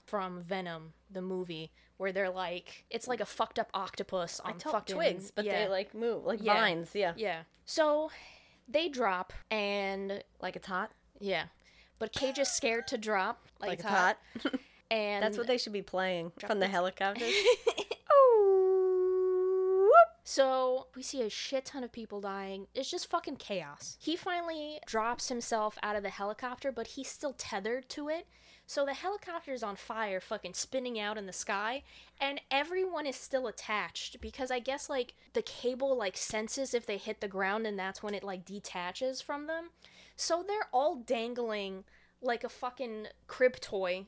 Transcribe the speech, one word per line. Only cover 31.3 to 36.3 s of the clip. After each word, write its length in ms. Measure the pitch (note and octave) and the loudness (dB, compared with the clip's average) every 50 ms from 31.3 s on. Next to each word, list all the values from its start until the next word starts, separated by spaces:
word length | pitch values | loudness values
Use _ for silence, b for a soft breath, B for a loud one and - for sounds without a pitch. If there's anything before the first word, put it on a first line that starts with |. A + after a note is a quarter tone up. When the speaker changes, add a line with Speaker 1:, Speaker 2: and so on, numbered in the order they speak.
| F3 | -6
Speaker 1:
sky, 480 | - - - G#3+ G3 G#3 A3 B3 C#4 C#4+ B B B B B B B | -6 -4 -2 -2 -2 -2 -2 -4 -6 -8 B B B B B B B
and 220 | C#4 C#4 C#4+ C#4+ - - | -2 -2 -2 -4 -4 0
everyone 540 | C4+ C#4 D4 D#4+ F4+ F#4 F#4+ F#4+ F4 D#4 D4+ | 0 0 0 2 0 0 0 0 -2 -2 -4
is 120 | C#4+ B3+ | -4 -4
still 300 | - - - - C4 B3+ | -6 -6 -2 -2 -2 0
attached 760 | A3+ G3+ - - - G#3+ G#3 F#3 E3 - - - - - A#3+ - | -2 -6 -6 -6 -4 -2 -2 -2 -4 -6 -8 -10 -10 -10 -12 -12
because 280 | A3 - - C4 B3+ | -12 -8 -6 -4 -2
I 80 | B3+ B3 | -2 -2
guess, 300 | A3+ C4 C4+ C#4+ - - | -2 -4 -4 -4 -4 -4
like, 240 | D4 C4+ B3 - - b b b b | -2 -2 -2 -4 -6 b b b b
the 80 | A#3+ G#3+ | -2 -2
cable, 520 | - - - - A#3+ B3+ A#3+ C4+ C#4 C4+ | -2 -4 -4 -2 -2 0 0 2 2 2
like, 200 | B3 G#3+ F#3+ - | 2 0 -2 -2
senses 560 | - - - | -4 -4 -2